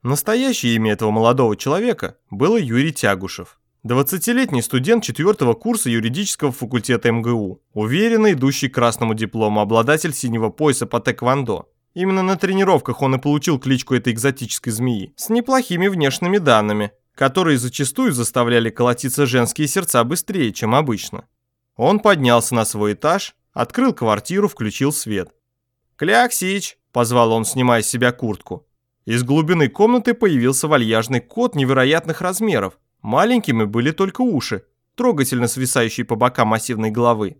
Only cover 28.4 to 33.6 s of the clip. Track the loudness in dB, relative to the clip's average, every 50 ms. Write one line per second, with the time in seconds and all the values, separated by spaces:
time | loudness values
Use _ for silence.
28.4 | -8 -14 -14 -14 _ _ _ _ _ _ _ _ _ -4 -2 -2 0 2 0 0
29.4 | 2 2 2 2 2 0 2 2 2 4 4 2 2 0 0 2 2 2 2 2
30.4 | 2 2 0 0 0 2 2 2 2 2 2 0 0 0 -4 -4 -4 _ -4 -2
31.4 | -2 0 0 0 0 2 2 2 4 4 2 0 0 -4 -8 -4 -4 -4 -2 -2
32.4 | -2 0 0 0 -2 -4 -6 _ _ _ _ _ -6 -2 2 2 2 4 2 0
33.4 | 0 0 0 0